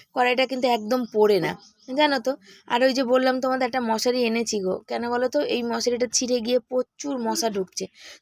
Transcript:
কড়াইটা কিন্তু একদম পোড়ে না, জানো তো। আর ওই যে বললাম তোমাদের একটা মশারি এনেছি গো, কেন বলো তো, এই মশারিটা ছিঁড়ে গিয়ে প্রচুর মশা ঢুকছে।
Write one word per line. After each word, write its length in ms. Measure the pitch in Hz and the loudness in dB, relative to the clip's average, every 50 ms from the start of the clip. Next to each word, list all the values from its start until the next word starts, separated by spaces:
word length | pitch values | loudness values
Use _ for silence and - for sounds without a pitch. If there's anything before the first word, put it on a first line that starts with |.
| - _ - | -20 _ -2
কড়াইটা 320 | 262 247 247 247 254 262 | 0 2 2 4 2 0
কিন্তু 200 | 240 262 254 254 247 | 0 0 -2 0 2
একদম 320 | 240 220 214 214 254 254 240 | 0 0 0 -2 -2 -2 -2
পোড়ে 320 | - - 214 214 208 208 180 | -2 2 4 6 6 6 4
না, 100 | 160 151 180 - - - _ _ _ - | 2 0 -4 -6 -12 -20 _ _ _ -8
জানো 300 | 254 277 302 294 277 254 | 0 2 2 2 2 0
তো। 120 | 220 262 277 - _ - - - _ - | 0 -2 -4 -4 _ -20 -20 -20 _ -2
আর 100 | - 240 262 | 0 2 2
ওই 100 | 269 240 | 2 2
যে 100 | 269 269 | 2 0
বললাম 300 | 233 254 262 254 262 254 254 | 2 2 4 4 2 0 2
তোমাদের 240 | 254 262 262 262 262 | 0 -2 0 0 -2
একটা 140 | 240 247 262 | -2 -2 -2
মশারি 400 | 240 220 220 214 - 247 247 254 240 | -2 0 -2 0 0 0 0 2 0
এনেছি 320 | 226 226 233 233 220 220 208 | 0 0 0 -2 -2 -4 -4
গো, 140 | 185 185 185 - - | -2 -2 -4 -4 -6
কেন 160 | - 233 233 233 240 | -8 -6 -6 -4 -2
বলো 160 | 240 240 254 254 | -2 -2 -2 0
তো, 100 | - 294 294 | 0 -2 -2
এই 180 | - - 247 233 | 0 -2 -2 -2
মশারিটা 440 | 240 226 226 220 240 247 226 247 233 - | -4 -4 -2 -2 -2 0 -2 -2 -2 -2
ছিঁড়ে 260 | - 262 226 254 247 | -2 0 0 -2 -2
গিয়ে 180 | 214 240 247 247 | 0 0 0 0
প্রচুর 540 | - - 254 254 247 _ _ _ - 285 277 247 | -2 -2 -4 -4 -4 _ _ _ -8 -6 -6 -4
মশা 300 | 226 220 220 220 226 226 | -2 -4 -2 -2 -2 -2
ঢুকছে। 340 | 202 202 190 - - - 190 - _ - - - - - | -2 -2 -6 -6 -8 -10 -10 -10 _ -20 -20 -20 -20 -18